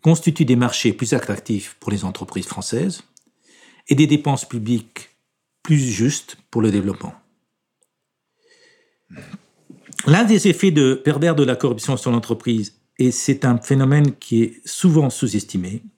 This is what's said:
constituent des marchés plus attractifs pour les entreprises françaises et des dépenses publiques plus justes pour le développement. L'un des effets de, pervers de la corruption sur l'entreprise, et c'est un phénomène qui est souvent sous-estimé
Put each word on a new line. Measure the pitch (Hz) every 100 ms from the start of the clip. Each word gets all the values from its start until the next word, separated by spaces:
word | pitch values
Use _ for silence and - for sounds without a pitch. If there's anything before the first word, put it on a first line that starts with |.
constituent | 160 165 - 156
des | 147
marchés | 123 120 - 120
plus | - 117
attractifs | 127 - 98 - 107 - -
pour | -
les | 104
entreprises | 95 92 - - 92
françaises | - 98 113 180 175 - _ _ _ _ _ _ _ _
et | 139
des | 156
dépenses | 147 147 135
publiques | - 120 110 120 110 - - _ _ _ _ _
plus | - 156
justes | 131 98 120 143 - - _
pour | 117
le | 110
développement. | 101 98 92 - - _ _ _ _ _ _ _ _ _ _ _ _ _ _ _ _ _ _ _ - - - _ _ _ - _ - -
L'un | 165
des | 226 214 208
effets | 165 196
de, | 151 131
pervers | 131 - 143 165
de | 156
la | 135 123
corruption | 139 117 - 131
sur | -
l'entreprise, | 117 113 113 - 113 104 _ _ _
et | 127
c'est | 123 - 139
un | 135 120
phénomène | - 135 131 147 147
qui | - - 113
est | 113 -
souvent | - - 185 156 139
sous-estimé | - 123 98 - - 90 107 -